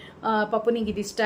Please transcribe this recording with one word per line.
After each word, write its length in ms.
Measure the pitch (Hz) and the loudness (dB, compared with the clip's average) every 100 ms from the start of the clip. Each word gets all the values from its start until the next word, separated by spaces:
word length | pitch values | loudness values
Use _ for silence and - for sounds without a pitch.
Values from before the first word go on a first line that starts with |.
| - - | -16 -6
ಆ, 220 | 220 214 | 0 0
"ಪಪ್ಪು 260 | 208 220 233 | 2 0 2
ನಿಂಗೆ 200 | 233 214 | 0 0
ಇದು 100 | 202 | -4
ಇಷ್ಟ 200 | 202 - | -4 0